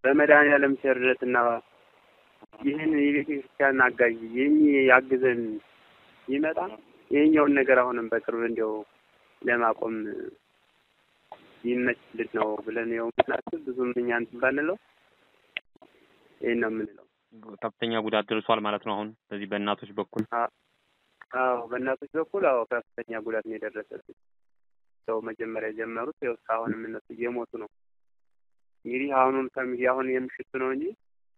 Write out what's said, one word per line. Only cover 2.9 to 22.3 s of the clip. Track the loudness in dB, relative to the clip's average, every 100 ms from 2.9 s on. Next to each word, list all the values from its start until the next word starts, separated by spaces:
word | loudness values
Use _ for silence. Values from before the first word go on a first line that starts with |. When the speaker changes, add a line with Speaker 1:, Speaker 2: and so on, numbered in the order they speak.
Speaker 1:
የቤተክርስቲያን | 2 2 0 -2 -6 -8 0 2 4
አጋዥ | 2 4 2 2 -6
የሚያግዘን | 0 4 6 6 6 6 6 6 2 2 0 -4 -8 _ _ _ _ _ _ -4
ይመጣ | -2 0 -2 -6 -10 _ -20 _
ይኸኛውን | 4 6 6 6
ነገር | 4 6 4
አሁንም | 4 -2 -2
በቅርብ | -4 -2 -2
እንዲያው | -2 -2 -4 -4 -10 _ _ _ _ _
ለማቆም | -2 2 2 0 -4 -4 -8 -10 -12 -16 _ _ _ _ _ _ _ _ _ -20 -20 -10
ይመችልን | -4 0 0 -4 -10 -10 -6
ነው | -2 -2 -2
ብለን | -6 -6 -4
ያው | -4 -4
የምናስብ | 0 0 -2 -6 -10
ብዙም | -8 -4 -2
እኛ | -2 -2
እንትን | -2 -4 -2
ባንለው | -2 0 -4 -6 _ _ _ _ _ _ _ -18 _ _ -20 _ _ _ _ _
ይሄን | -4 -2
ነው | -2
የምንለው። | -4 -8 -14 _ _ _ -20 -20 -10
Speaker 2:
ከፍተኛ | -10 _ -4 -2
ጉዳት | 0 -2 0
ደርሷል | -4 0 0
ማለት | 0 -4
ነው | -6
አሁን | -8 -8 -14
በዚህ | _ -12 -6
በእናቶች | -4 -2 -4 -6
በኩል? | -8 -8 -6 -6
Speaker 1:
አ-፣ | -4 -4 _ _ _ _ _ _ _ -10 -2
አዎ፣ | 0 -2 -4
በእናቶች | -6 -4 -4 -4
በኩል | -6 -4